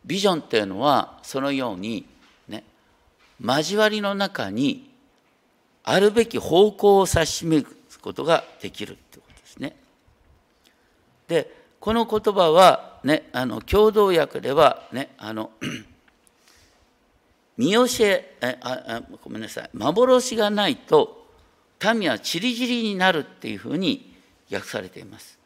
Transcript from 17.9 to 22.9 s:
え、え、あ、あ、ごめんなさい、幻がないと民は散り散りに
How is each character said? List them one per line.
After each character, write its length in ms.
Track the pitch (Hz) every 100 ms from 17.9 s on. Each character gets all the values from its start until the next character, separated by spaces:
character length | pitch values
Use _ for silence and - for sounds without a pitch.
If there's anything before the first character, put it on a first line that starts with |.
| 247
え、 360 | 208 185 - -
え、 180 | 123 123
あ、 200 | 123 127 -
あ、 140 | 117 - 92
ご 80 | -
め 80 | 110
ん 40 |
な 60 | 110
さ 160 | -
い、 60 | -
幻 640 | - 123 185 254 254 247 226
が 140 | 208
な 180 | 208 196
い 80 | 131
と 500 | - 156 - - _ _ _ _ _ _ 196
民 140 | 233 175
は 100 | 110
散 220 | - 170
り 140 | 240
散 120 | 233 247
り 160 | 247
に 140 | 220